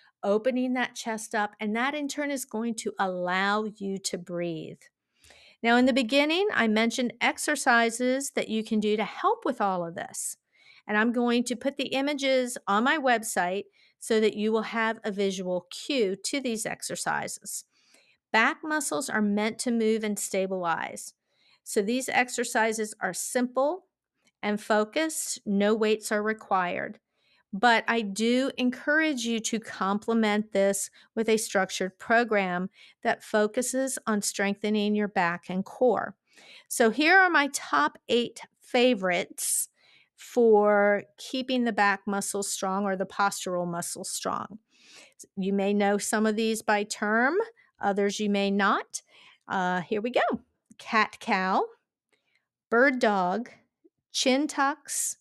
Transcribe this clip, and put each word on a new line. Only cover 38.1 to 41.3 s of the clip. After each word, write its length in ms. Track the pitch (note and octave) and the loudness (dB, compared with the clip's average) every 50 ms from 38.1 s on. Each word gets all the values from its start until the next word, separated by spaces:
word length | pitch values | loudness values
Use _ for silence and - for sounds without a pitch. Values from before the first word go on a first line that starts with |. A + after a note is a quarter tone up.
| G#3+ A#3+ A#3+ - - - - - _ _ | 0 0 0 0 -4 -12 -18 -20 _ _
favorites 1080 | _ - - B3+ A#3+ B3+ B3 G3 F#3 F#3 F3+ F3 G3+ - D4+ - - - - - - - _ _ _ _ _ _ _ _ _ | _ -2 2 4 4 4 4 4 2 0 0 0 -2 -4 -6 -6 -4 -2 -2 -2 -4 -6 _ _ _ _ _ _ _ _ _
for 880 | - - - - B3 A#3+ A3+ G#3+ G#3 G#3 G#3 G#3 G3+ G3+ G#3 G#3 G3+ - - _ - | -20 -20 -4 2 4 6 8 8 8 8 6 6 6 6 4 4 2 -2 -6 _ -20
keeping 460 | - - | -12 -8